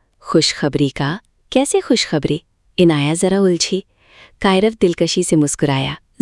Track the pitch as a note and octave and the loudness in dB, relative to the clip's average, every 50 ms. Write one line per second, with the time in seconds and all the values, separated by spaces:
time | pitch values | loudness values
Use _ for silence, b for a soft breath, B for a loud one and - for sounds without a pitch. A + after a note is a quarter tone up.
0 | _ _ _ _ - - - E3+ D3+ - - - - D3 C3+ - D3 C#3 - - | _ _ _ _ -6 -2 0 0 0 0 -2 -4 -4 -2 0 0 -2 -2 -2 -2
1 | C#3+ C#3 D#3+ G#3 - _ _ _ _ _ - B3+ C4+ - - G4 F#4 - C#4 A3 | -4 -4 -4 -6 -10 _ _ _ _ _ -2 0 0 0 0 -2 0 0 0 0
2 | - - - D3+ C#3 - D3 D3+ - _ _ _ _ _ _ - F3+ E3+ D#3+ D3 | 0 -2 -2 -2 -2 -2 -4 -6 -8 _ _ _ _ _ _ 2 4 4 4 2
3 | C#3+ D3 D#3+ E3+ G3 F#3 F#3+ G3 G3 F#3 F3+ E3 - - - F#3 - b b b | 0 0 0 0 0 0 2 2 2 2 2 0 -2 -4 -4 -6 -8 b b b
4 | b b b b b b b _ - G3+ F#3+ F#3+ G3 A3 A3+ - - F3+ E3+ - | b b b b b b b _ 0 2 2 2 2 0 0 2 0 0 2 0
5 | E3+ E3 - - F3+ - - D#3+ D3 C#3+ - - - C#3+ C#3 C3+ C3+ C#3 D3 - | -2 -2 0 -2 -2 0 2 2 2 0 0 -2 -2 -2 0 -2 -4 -6 -8 -10
6 | _ _ _ - | _ _ _ -2